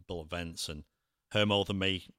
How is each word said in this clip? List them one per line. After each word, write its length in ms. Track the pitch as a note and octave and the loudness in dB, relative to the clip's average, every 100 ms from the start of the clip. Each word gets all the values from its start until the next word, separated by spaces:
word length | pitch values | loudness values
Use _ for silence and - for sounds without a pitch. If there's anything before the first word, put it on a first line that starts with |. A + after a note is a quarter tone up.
| - | -10
events, 580 | F2 D#2 F2 E2+ E2 - | -10 -8 -8 -8 -8 -10
and 160 | D2+ - _ _ _ - | -10 -14 _ _ _ -2
her 120 | G#2+ G#2 | 2 4
more 180 | G2+ | 4
than 140 | G2 G2 | 2 0
me, 300 | F#2+ F#2+ - | 0 -2 -6